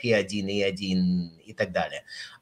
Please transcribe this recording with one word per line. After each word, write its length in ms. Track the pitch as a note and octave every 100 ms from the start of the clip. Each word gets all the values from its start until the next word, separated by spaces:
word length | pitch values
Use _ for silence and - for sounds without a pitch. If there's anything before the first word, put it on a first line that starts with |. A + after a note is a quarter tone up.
P 100 | B2
один, 340 | G#2+ F#2+ G#2 F#2+
E 140 | G2+
один 640 | G2 F#2+ G2 F#2 F2+ F2+ E2+ E2 -
и 80 |
так 180 | G#2+ G2+
далее. 320 | F2+ D#2 D2 - - - -